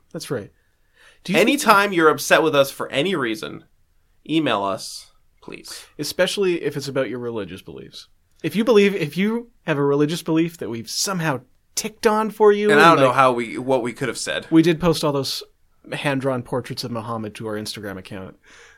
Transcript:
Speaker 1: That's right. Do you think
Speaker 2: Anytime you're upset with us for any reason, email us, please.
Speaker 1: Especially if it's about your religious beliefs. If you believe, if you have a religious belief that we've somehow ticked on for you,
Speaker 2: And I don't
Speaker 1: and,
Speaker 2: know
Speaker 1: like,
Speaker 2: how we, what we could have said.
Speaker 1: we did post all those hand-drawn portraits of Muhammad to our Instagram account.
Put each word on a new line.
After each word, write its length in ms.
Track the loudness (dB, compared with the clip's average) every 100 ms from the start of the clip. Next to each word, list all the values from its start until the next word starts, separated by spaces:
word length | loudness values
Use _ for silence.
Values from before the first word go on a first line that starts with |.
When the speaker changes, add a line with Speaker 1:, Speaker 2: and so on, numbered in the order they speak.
| _
Speaker 1:
That's 200 | -14 -8
right. 200 | -8 -8 _ _ _ _ _ _ _
Do 80 | -2
you 40 | 2
think 80 | 4
Speaker 2:
Anytime 440 | 4 4 4 4
you're 160 | 4 4
upset 340 | 4 4 4
with 120 | 4 2
us 160 | 2
for 180 | -2 -6
any 240 | -2 -2 -2
reason, 500 | -4 -6 -10 -14 -20 _ _ _ _ _ -4
email 340 | 0 0 0
us, 480 | -2 -4 -8 -16 -18 _ _ _
please. 440 | -18 -18 -16 -18 -16 -12
Speaker 1:
Especially 640 | -6 -2 -2 0 0 0
if 140 | -4 -6
it's 100 | -4
about 220 | -4 -4
your 100 | -6
religious 420 | -8 -8 -8 -12
beliefs. 460 | -16 -18 -18 -20 -20 _ _ _
If 120 | -4 0
you 80 |
believe, 320 | 4 6 4 2
if 220 | -4 -2
you 320 | -2 -2 -8 _ -4
have 120 | 0
a 60 |
religious 380 | 2 2 0 -2
belief 360 | -2 0 0 -4
that 100 | -10
we've 200 | -10 -8
somehow 520 | -6 -4 -2 -2 -4 -8 _ _
ticked 320 | -10 -8 -2 0
on 220 | 2 0
for 220 | 4 6
you, 200 | 6 4
Speaker 2:
And 80 | 6
I 40 |
don't 80 | 6
Speaker 1:
and, 80 | 6
Speaker 2:
know 60 | 4
Speaker 1:
like, 80 | 4
Speaker 2:
how 160 | 2
we, 240 | 2 -4 -6
what 240 | -2 0
we 100 | -2
could 160 | -4 -6
have 100 | -6
said. 300 | -6 -6 2
Speaker 1:
we 100 | 4
did 180 | 4 2
post 240 | 0 0
all 80 | 0
those 320 | -2 -4 -8 -12 _ _ _ -12
hand-drawn 520 | -6 -4 -2 -2 -4
portraits 400 | -4 -6 -6 -10
of 80 | -8
Muhammad 420 | -8 -8 -8 -8 -10
to 120 | -8
our 80 | -8
Instagram 420 | -8 -10 -12 -12
account. 400 | -12 -14 -14 -18 _ -20 -20